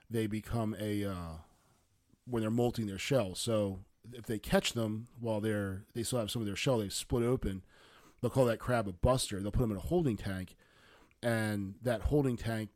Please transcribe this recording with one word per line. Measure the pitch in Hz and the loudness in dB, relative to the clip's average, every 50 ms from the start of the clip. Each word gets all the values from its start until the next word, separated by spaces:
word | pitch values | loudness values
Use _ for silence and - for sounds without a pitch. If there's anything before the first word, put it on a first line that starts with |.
| _ - | _ -4
they | 110 113 110 | -2 -2 0
become | 104 107 110 104 - - 117 110 107 107 90 | 0 -2 -4 -4 -2 -2 0 0 0 -2 -2
a, | 107 107 104 104 101 | -2 -2 -2 -2 -2
uh, | 98 95 87 87 82 80 82 - - _ _ _ _ _ _ _ _ _ _ _ _ _ _ _ | -2 -4 -6 -6 -8 -10 -12 -14 -18 _ _ _ _ _ _ _ _ _ _ _ _ _ _ _
when | 127 123 117 | -4 -2 0
they're | 110 107 | 0 2
molting | 113 120 120 123 - - 110 | 2 4 2 2 2 0 -4
their | 101 98 95 | -4 -4 -4
shell. | - - 143 127 104 92 87 | -2 2 2 2 2 0 -4
So | - - 120 113 107 104 98 95 95 - _ _ _ _ 117 120 | -4 -2 0 2 2 2 0 -2 -6 -10 _ _ _ _ -16 -16
if | 120 107 | -14 -6
they | - 113 104 | -4 -4 -4
catch | - - 185 196 - - - | -2 2 2 2 2 2 0
them | 120 113 107 110 110 120 - - 113 | 0 0 0 -2 -4 -6 -10 -12 -6
while | 117 117 110 104 | -2 -2 0 0
they're, | 104 110 107 104 101 95 95 95 - _ - | 0 0 0 0 0 -2 -4 -6 -10 _ -6
they | 120 110 | -6 -4
still | - 127 123 | 0 0 0
have | 110 101 | 0 0
some | - 120 110 | -2 -2 -2
of | |
their | 101 98 | -2 -2
shell, | - - 143 127 113 | 0 2 2 2 2
they | 104 95 | 2 0
split | - - - - 135 120 117 | -4 -6 -4 -2 0 2 2
open. | 120 131 127 - 104 98 95 - - - - - - - - - - - - | 2 2 2 0 -2 -4 -6 -10 -14 -20 -20 -20 -20 -20 -20 -20 -20 -12 -2
They'll | - - | -2 0
call | - 131 127 | 4 4 4
that | 117 110 - | 4 4 0
crab | - - 123 117 107 98 | 0 0 0 2 2 0
a | 87 | -4
buster. | - - 123 131 127 - - 104 92 | 0 4 4 4 4 2 -2 -4 -4
They'll | 98 104 - | -4 -2 2
put | - | 2
them | 127 110 | 2 2
in | 101 | 0
a | 92 | -2
holding | - - 165 180 165 135 107 | -2 2 2 4 4 4 0
tank, | 98 - 107 95 92 90 - - _ - _ _ - - - - - - _ _ - - | 0 -2 -4 -4 -4 -6 -10 -12 _ -20 _ _ -20 -20 -20 -20 -20 -20 _ _ -4 0
and | 120 113 110 110 107 104 101 98 95 98 - 113 | 0 2 2 2 0 0 0 -2 -4 -6 -4 -2
that | 123 113 107 - | 0 0 0 0
holding | - 139 151 139 131 120 | 2 4 4 4 4 0
tank | - - 117 113 110 110 101 _ | 0 -2 -2 -2 -2 -4 -6 _